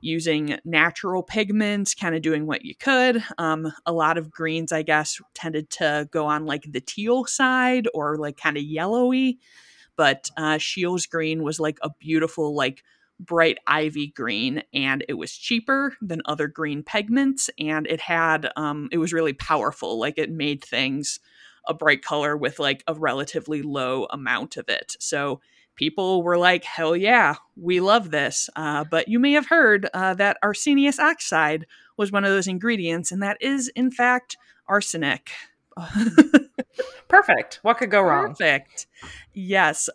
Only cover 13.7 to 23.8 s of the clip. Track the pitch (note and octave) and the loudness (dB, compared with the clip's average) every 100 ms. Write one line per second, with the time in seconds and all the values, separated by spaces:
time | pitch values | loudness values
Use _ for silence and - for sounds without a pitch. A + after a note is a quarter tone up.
13.7 | D3+ D#3 D3+ D3 - A#2+ G#2 C3 C#3 - | 0 0 -4 -8 -6 -4 -2 -2 -4 -6
14.7 | C#3 C3+ C3+ - A#2+ D#2 - - A#3 A3+ | -4 -2 -2 -4 -8 -8 -10 -4 -4 0
15.7 | C4+ C#4 - G3+ E3 - D3+ D3 D#3 D#3 | 0 -2 -6 -8 -6 -6 -4 -4 -4 -6
16.7 | D3 D3+ G#3+ G#3 B3 C#4 C4+ - - D#3 | -6 -4 -4 0 2 2 0 -4 -6 -4
17.7 | D#3 D#3 D#3+ - E3+ E3 D#3 D3 - D3+ | -4 -2 -4 -2 0 2 2 0 -4 -4
18.7 | D3 D3 E3+ D#3+ E3 D#3+ C3+ - D#3 A2+ | -4 -4 -2 0 0 0 -2 0 0 0
19.7 | - - A2+ B2+ D3+ D3+ D#3+ D3 C#3+ - | -4 -6 -2 -2 -2 -4 -2 -4 -4 -4
20.7 | B2 C3+ C3+ C#3+ - - _ - _ - | -4 -2 -2 -6 -8 -14 _ -20 _ -8
21.7 | D#3 D#3 C#3 - D3+ D3 D3 C#3 C#3+ C#3+ | 0 2 2 0 -2 0 -2 -4 -2 -2
22.7 | C#3 - D#3 D#3 C3+ C#3+ D#3+ - D3+ D3 | -2 -4 -2 -2 -2 -4 -6 -6 -6 -4
23.7 | C#3 | -4